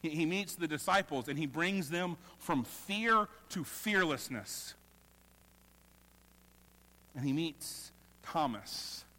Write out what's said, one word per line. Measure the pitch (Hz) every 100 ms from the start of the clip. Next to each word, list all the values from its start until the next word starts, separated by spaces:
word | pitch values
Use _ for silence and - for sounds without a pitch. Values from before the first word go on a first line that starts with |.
He, | 165
he | 151 160
meets | 190 185 -
the | 165
disciples, | 151 - 196 190 139 120
and | 143
he | 147
brings | 139 175 196 143
them | 170 180 165 - -
from | - 147
fear | 117 - - 202 226 226 208 - -
to | 185
fearlessness. | 143 - 214 202 175 135 - 120 101 - - - - - - - - - - - - - - - - - - - - - - - - - - 135
And |
he | 139
meets | 139 165 139 - - - - - -
Thomas. | - 165 143 107 - - - - -